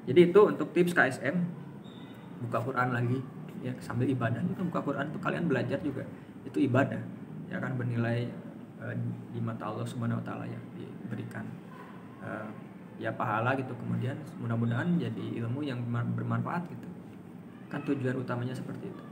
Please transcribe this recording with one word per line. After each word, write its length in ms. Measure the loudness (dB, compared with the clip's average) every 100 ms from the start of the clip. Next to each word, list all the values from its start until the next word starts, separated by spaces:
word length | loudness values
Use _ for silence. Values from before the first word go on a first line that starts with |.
Jadi 320 | 8 10 12 12
itu 40 |
untuk 320 | 10 8 2 4
tips 160 | 6
K 160 | 6 4
S 160 | 4
M, 240 | 0 0 0 -4 -12 -12 -14 -14 -14 -14 -14 -8
buka 160 | -2 -2
Quran 320 | 0 2 2
lagi 320 | 2 2 2 -2 -10 -12 -8
ya, 80 | -6 -6
sambil 240 | -4 0
ibadah 400 | 2 4 2 2
itu 160 | 0 0 0
buka 160 | 0
Quran 240 | 0 0 -2 -2
tuh 80 |
kalian 240 | -2 0 2
belajar 320 | 2 2 0
juga, 240 | -2 -4 -6 -10 -14 -12
itu 240 | -4 2 6
ibadah 320 | 6 4 2 -6 -10 -10 -10 -6
ya 80 | -4
kan, 160 | -2 -2
bernilai, 480 | 0 2 2 2 0 -6 -12 -14 -14 -10
eh, 120 | -6 -4 -4 -4 -6
di 80 | -4
mata 320 | -2 -2 -4
Allah 160 | -4 -4
Subhanahu 320 | -2 0 0
wa 60 | -2
taala 160 | -6
ya, 160 | -6 -8 -10 -10
diberikan, 720 | -10 -10 -6 -6 -6 -8 -8 -10 -14 -14 -14 -14 -14 -12
eh, 280 | -8 -6 -8 -10 -14 -14 -16 -6
ya 160 | -6 -2
pahala 400 | 2 2 2 0
gitu. 160 | -2 -6
Kemudian 400 | -2 0 0 -4 -8 -6
mudah-mudahan 560 | -2 0 2 2 2 2
jadi 400 | 2 -2 -4 -4
ilmu 240 | -2 -2
yang 160 | -2 -2 -2
berma-, 240 | 0 0 0
bermanfaat 480 | 0 0 0 -2 -4
gitu. 200 | -10 -12 -12 -14 -16 -16 -16 -14 -16 -8
Kan 80 | -6 -2
tujuan 320 | 0 0 -2
utamanya 320 | -2 -2 -2
seperti 400 | -4 -6 -8 -8
itu. 120 | -10 -12